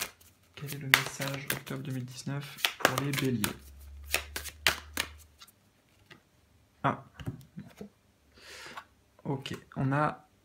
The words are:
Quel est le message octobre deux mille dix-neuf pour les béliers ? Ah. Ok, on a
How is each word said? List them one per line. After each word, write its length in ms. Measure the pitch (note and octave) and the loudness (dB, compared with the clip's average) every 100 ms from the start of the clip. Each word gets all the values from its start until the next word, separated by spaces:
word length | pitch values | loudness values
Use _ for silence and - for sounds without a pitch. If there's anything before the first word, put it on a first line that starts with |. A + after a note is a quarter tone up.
| - - - - - | -8 -8 -20 -20 -20
Quel 220 | - C#3+ C#3+ | -12 -8 -6
est 20 | |
le 120 | C3+ | 6
message 580 | C3 C3+ - C#3 C#3 C#3 | 6 6 -2 -2 -2 -2
octobre 280 | C3+ - C3+ | -4 -2 -4
deux 120 | C#3 | -2
mille 120 | C3 B2 | -2 -4
dix-neuf 540 | - - C#3 C#3+ - - - | -6 -4 -2 -4 -2 -2 6
pour 260 | - C3 | 4 6
les 60 | C#3+ | 2
béliers ? 280 | C#3 C3+ A#2 G#2 - - - - - - - - - - - - - - - - - - - - - _ _ _ _ - - _ _ _ - _ _ | 4 4 4 2 -2 -12 -16 -16 -14 -2 -2 -2 -8 -8 0 2 2 -2 -4 -4 -8 -20 -20 -20 -20 _ _ _ _ -20 -20 _ _ _ -20 _ _
Ah. 200 | C#3 - - - - - - - - - G3+ _ _ _ _ - - - - - - _ _ - | 0 0 -4 -10 -8 -8 -12 -14 -14 -14 -16 _ _ _ _ -20 -16 -14 -12 -12 -14 _ _ -10
Ok, 340 | D#3 C3+ - - - - | -4 -4 -4 -8 -6 0
on 160 | C3+ | 4
a 360 | C#3+ D3+ - - _ | 6 4 2 -12 _